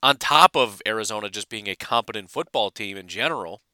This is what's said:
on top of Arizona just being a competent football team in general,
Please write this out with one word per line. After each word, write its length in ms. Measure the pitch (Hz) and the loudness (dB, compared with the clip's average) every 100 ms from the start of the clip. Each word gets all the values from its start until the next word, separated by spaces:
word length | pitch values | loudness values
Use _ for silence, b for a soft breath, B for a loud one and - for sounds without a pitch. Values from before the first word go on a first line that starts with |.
on 140 | 131 139 | 2 2
top 400 | - 151 180 151 | 4 6 6 6
of 260 | 120 98 - | 0 0 -4
Arizona 440 | 110 104 107 104 | -2 -4 -6 -6
just 200 | 104 - | -8 -10
being 180 | 110 101 | -8 -8
a 80 | 92 | -8
competent 540 | - 117 120 107 92 | 0 0 0 -6 -8
football 400 | 143 160 127 101 | -8 -4 0 0
team 240 | - 101 98 | -2 -8 -10
in 140 | 90 | -10
general, 500 | 92 143 143 85 92 _ | -4 -2 -2 -6 -12 _